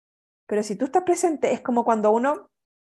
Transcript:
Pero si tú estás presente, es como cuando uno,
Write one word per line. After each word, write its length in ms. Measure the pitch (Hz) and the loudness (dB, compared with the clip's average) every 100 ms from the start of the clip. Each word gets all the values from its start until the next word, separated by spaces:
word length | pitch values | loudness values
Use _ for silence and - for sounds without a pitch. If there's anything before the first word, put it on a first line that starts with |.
| _ _ _ _ - | _ _ _ _ -6
Pero 160 | 208 | -4
si 140 | 208 202 | -4 -4
tú 80 | |
estás 180 | 262 370 | -2 0
presente, 480 | 359 349 349 294 - | 0 0 0 0 -2
es 80 | - | -2
como 240 | - 240 | -2 -2
cuando 260 | 233 226 214 | 2 2 2
uno, 380 | 220 254 302 - _ _ _ | 2 2 -4 -8 _ _ _